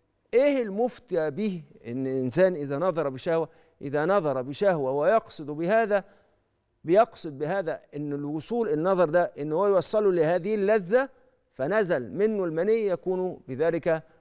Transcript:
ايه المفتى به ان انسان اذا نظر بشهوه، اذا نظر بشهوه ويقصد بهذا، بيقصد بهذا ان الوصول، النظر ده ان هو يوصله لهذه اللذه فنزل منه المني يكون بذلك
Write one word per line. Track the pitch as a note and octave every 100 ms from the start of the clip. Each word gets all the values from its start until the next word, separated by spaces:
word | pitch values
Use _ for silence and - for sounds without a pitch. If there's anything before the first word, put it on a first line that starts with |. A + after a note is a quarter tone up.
| _ _ _
ايه | A#3+ C#4+ C4+
المفتى | A3 G3 B3 - - F3 D#3
به | C#3+ G#3+ F3 C#3+ - A#2
ان | B2 C3
انسان | C3 B2+ D#3+ F#3 E3+
اذا | C#3+ C#3
نظر | F#3 E3 C#3+
بشهوه، | C3 F3 E3 D#3 _ _ _
اذا | C#3 D3 D#3+
نظر | G3+ D#3 C3
بشهوه | B2+ C#3 G3+ E3 C3
ويقصد | C#3+ E3 A3 - - D3
بهذا، | D3+ E3+ A3+ G#3+ G3+ - _ _ _ _ _ _ _
بيقصد | D3 F#3+ A#3+ - E3+ C3+
بهذا | D3+ G3 D#3+ C#3 - D3
ان | D3
الوصول، | C#3+ D3 D3+ - A#3+ G#3+
النظر | D3+ F3+ F#3 E3
ده | F3 F3 C3
ان | D3
هو | D#3+ G3+
يوصله | F#3+ - G#3+ G#3
لهذه | F3 D#3 F3+ F3 G#3+
اللذه | G3 A3 E3+ B3 C4+ - _ _ _
فنزل | - C#3 A3 F3+ D3+ A#2
منه | D3+ A3 G#3
المني | F3+ D#3+ G3 A3+ G3+
يكون | E3+ F3+ F#3 F#3 - -
بذلك | C3 E3+ E3 F3 D#3+ - _